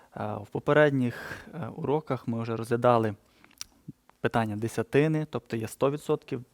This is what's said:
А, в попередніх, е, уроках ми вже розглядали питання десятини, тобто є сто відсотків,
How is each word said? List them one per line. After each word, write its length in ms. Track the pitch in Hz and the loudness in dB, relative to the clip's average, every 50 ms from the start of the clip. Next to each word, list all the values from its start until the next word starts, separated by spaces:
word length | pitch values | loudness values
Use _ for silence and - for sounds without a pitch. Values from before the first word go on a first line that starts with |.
| - _ | -20 _
А, 260 | _ - 104 107 107 104 | _ -10 -8 -8 -8 -8
в 100 | 101 - | -10 -8
попередніх, 680 | _ 135 - - 147 147 151 151 139 135 127 120 117 - - - - - - - - | _ -6 0 2 4 6 6 6 4 2 0 0 -2 -6 -10 -12 -12 -14 -14 -14 -12
е, 160 | 160 156 113 - | -10 -10 -10 -8
уроках 520 | - 165 131 139 156 156 - 135 123 - - | -6 -2 -2 -2 -2 -2 -4 -6 -6 -4 -6
ми 140 | 117 113 | -6 -4
вже 140 | 113 117 113 | -4 -4 -6
розглядали 600 | 113 113 113 120 117 120 123 120 117 110 107 101 - _ _ _ _ _ - _ _ - - _ _ _ - - _ _ _ - _ | -6 -2 -2 -2 4 6 6 6 6 4 2 -2 -4 _ _ _ _ _ -20 _ _ -18 -18 _ _ _ -20 -20 _ _ _ -20 _
питання 340 | - 120 - 120 113 110 104 | -4 -2 0 0 -2 0 -4
десятини, 720 | 104 113 113 - - 113 - - 135 147 160 156 156 156 151 | -4 -4 -4 -4 -4 -6 2 4 4 4 4 2 0 -2 -4
тобто 280 | - 123 - _ - 113 | -6 -8 -6 _ -6 -6
є 100 | 113 107 | -6 -8
сто 240 | - - - 135 | -4 0 0 0
відсотків, 520 | 143 151 - - 151 147 - - 139 123 120 _ | 0 -2 -2 -2 -2 -2 -2 -6 -8 -8 -8 _